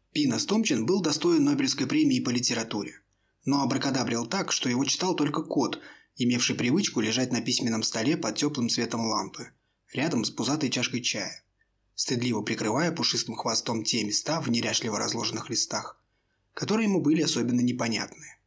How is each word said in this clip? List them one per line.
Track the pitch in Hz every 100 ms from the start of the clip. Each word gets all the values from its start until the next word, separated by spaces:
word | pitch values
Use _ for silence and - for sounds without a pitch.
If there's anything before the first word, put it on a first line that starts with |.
| _
Пинос | 151 139 113 -
Томчин | 214 220 117 117
был | 202
достоин | 294 - 349 330
Нобелевской | 285 277 262 - -
премии | 156 147 127
по | 127
литературе, | 120 - 117 110 107 - - _ _ _ _ 131
но | 139
абракадабрил | 127 143 143 131 113 117 120
так, | 190 -
что | - 254
его | 139 139
читал | - 170 160
только | 147 156
кот, | - 151 113 - - - _ -
имевший | 123 123 - 104
привычку | 120 175 202 120
лежать | 110 117 127
на | 120
письменном | - - 117 113
столе | - 117 123 -
под | 113 110
тёплым | 147 143 117
светом | - 117 117 110
лампы, | 107 95 - 123 _ _ _ _
рядом | 117 160 127 104
с |
пузатой | - 117 151 131
чашкой | 123 123 120
чая, | 120 110 - - _ _ _ _ _
стыдливо | - - 123 123 110
прикрывая | 104 - 107 127 170
пушистым | - - 117 - 110
хвостом | 120 110 - 113
те | 110 117
места | 104 - - 160
в | 123
неряшливо | 117 113 - 113 104
разложенных | 107 110 - - -
листах, | - - 107 - - _ _ _ _ _ -
которые | - 220 214
ему | 180
были | 143 165
особенно | 139 123 120 123
непонятны. | 123 123 113 107 - - - -